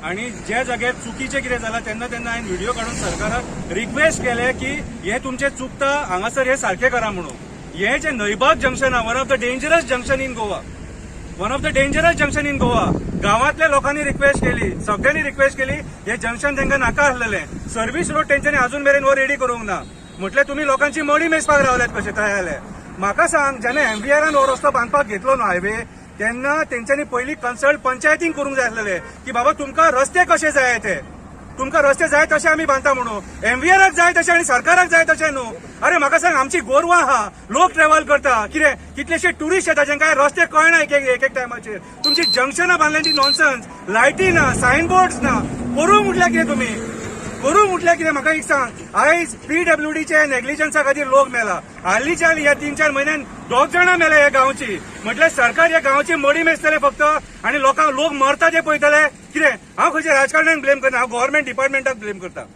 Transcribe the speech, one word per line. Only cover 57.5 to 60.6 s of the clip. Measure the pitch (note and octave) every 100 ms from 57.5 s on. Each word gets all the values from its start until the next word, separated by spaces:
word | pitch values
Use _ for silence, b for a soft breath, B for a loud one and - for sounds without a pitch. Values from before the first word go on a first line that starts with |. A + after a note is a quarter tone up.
| C#4+
लोकांक, | C4+ C#4 D#4
लोक | C4 D#4
मरता | C#4+ C4+ C#4+ E4
ते | E4
पळयतले. | D#4 D4 D4 D4 D4+
कितें | - - D4+ D#4
हांव | A3 - - D#4
खंयच्या | D#4 D#4+
राजकारण्याक | C#4 C4+ D#4 D#4+
ब्लेम | D#4